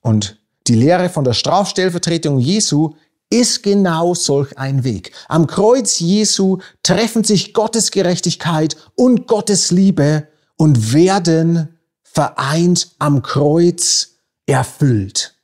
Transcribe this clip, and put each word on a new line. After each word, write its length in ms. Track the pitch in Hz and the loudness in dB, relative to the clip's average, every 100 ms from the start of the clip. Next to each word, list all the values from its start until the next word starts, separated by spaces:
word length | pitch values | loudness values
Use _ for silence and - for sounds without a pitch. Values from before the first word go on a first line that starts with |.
Und 380 | 117 110 101 - _ _ - | 0 0 -2 -12 _ _ -2
die 80 | 113 | 2
Lehre 320 | 135 180 180 | 4 2 0
von 160 | 170 | -2
der 80 | 139 | -2
Strafstellvertretung 1040 | - - 175 190 - 185 175 - 170 160 139 | -2 0 0 -2 -2 -4 -2 -4 -4 -2 -2
Jesu 560 | 127 190 - 143 156 - _ _ _ | 0 0 0 0 -2 -6 _ _ _
ist 340 | 226 247 - | 0 0 -2
genau 500 | 202 202 185 165 175 | 0 0 0 0 -2
solch 420 | 180 - 139 139 - | -2 -2 -2 -2 -6
ein 280 | 135 139 | -4 -2
Weg. 280 | 127 101 - - - | -2 -6 -10 -20 -4
Am 220 | 160 160 | 0 0
Kreuz 500 | - 208 262 214 - | 2 2 2 0 -2
Jesu 600 | 170 202 214 - 190 190 - _ | 0 0 0 0 0 -2 -8 _
treffen 400 | - 185 226 226 | -2 0 0 -2
sich 280 | 208 208 - | 0 0 0
Gottes 380 | - 214 226 - | -4 -2 -2 -2
Gerechtigkeit 880 | 202 180 180 - - - 160 156 - - | -2 -2 -2 -4 -4 -4 -2 -2 -6 -14
und 320 | - 254 240 - | 0 2 2 0
Gottes 460 | 214 202 196 - | -2 0 -2 0
Liebe 560 | 180 196 180 147 151 151 _ _ _ | 2 2 2 2 0 -4 _ _ _
und 300 | 156 127 110 | 2 4 2
werden 840 | 143 180 196 170 160 165 170 151 _ _ _ | 2 2 2 0 0 2 0 -4 _ _ _
vereint 920 | _ - 143 - 135 156 175 175 - _ | _ -4 -2 -2 -4 0 2 0 -2 _
am 220 | 147 143 | 0 0
Kreuz 960 | - 143 147 160 175 175 - - - _ _ _ - | -2 -2 0 2 2 0 -2 -2 -4 _ _ _ -2
erfüllt. 880 | 135 123 - 143 113 98 - - _ | -2 -2 -2 0 0 -2 -8 -10 _